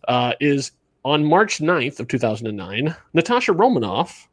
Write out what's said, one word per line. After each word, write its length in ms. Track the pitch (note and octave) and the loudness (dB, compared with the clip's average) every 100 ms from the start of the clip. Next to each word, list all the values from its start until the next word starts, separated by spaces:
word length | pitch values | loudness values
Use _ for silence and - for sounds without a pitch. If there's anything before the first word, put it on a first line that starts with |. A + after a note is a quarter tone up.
| - | 0
uh, 260 | B2 B2 - | 0 0 0
is 320 | D3 C#3+ - _ _ _ | 0 0 -4 _ _ _
on 200 | C#3 D3+ | 0 0
March 360 | D3+ E3+ G#3+ - | 4 4 2 0
ninth 380 | D3+ F3 B2+ - | 0 0 -2 -6
of 80 | B2 | -4
two 100 | C3 | -2
thousand 300 | A2+ G#2+ A2+ | 0 -2 -6
and 100 | G#2 | -8
nine, 380 | F2+ G#2 D3+ E3 _ | -8 -4 -4 -6 _
Natasha 380 | E3 E3+ A#3+ - | -2 0 0 0
Romanoff 760 | F3 A#3+ G3+ G#2 G2 F3+ - _ | 2 2 2 -2 -2 -4 -8 _